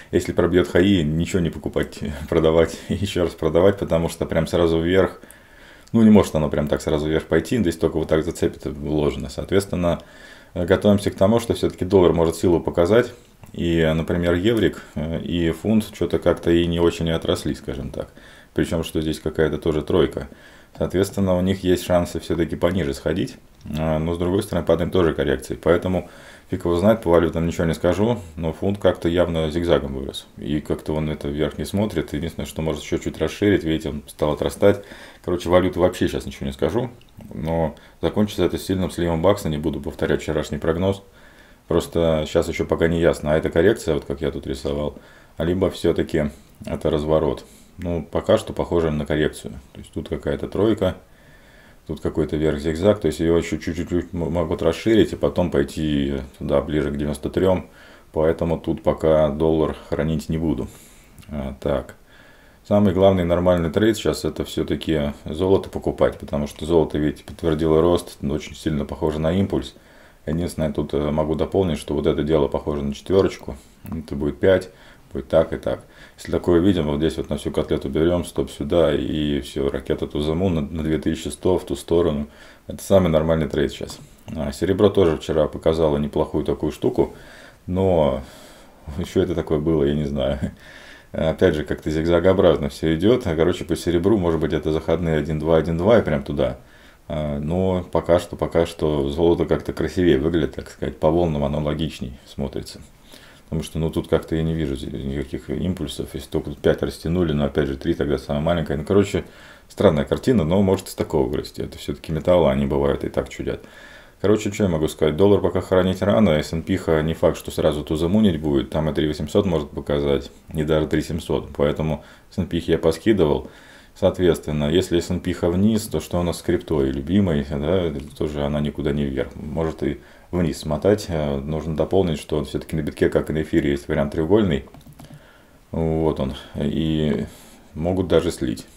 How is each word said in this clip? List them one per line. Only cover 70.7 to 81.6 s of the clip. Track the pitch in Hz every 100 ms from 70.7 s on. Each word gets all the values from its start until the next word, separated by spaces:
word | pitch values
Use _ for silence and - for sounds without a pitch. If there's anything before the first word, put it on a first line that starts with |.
тут, | 73 76
э, | 71 73
могу | 76 78
дополнить, | 76 80 95 90 71
что | -
вот | 73 78
это | 73
дело | 73 78 69
похоже | 73 80 73
на | 71
четверочку. | 69 - 95 90 - - 69 - -
Это | - 80 -
будет | 69 73 73
пять, | 98 92 - - - - -
будет | 69 -
так | 80 82
и | 67
так. | 60 64 - - - -
Если | -
такое | 82 92 85
видим, | 92 87
вот | 76 73
здесь | 78 -
вот | 69
на | 73
всю | 78
котлету | 71 73 78 71
берем, | 69 85 87
стоп | - - 67
сюда, | - 73 85 76
и | 69 65 76 73 71
все, | 69 73 69
ракета | 69 67 78 73
to | 73
the | 76
moon | 80 95
на, | 80
на | 73 82
две | 78 78
тысячи | 80 80 76
сто | - 90
в | 87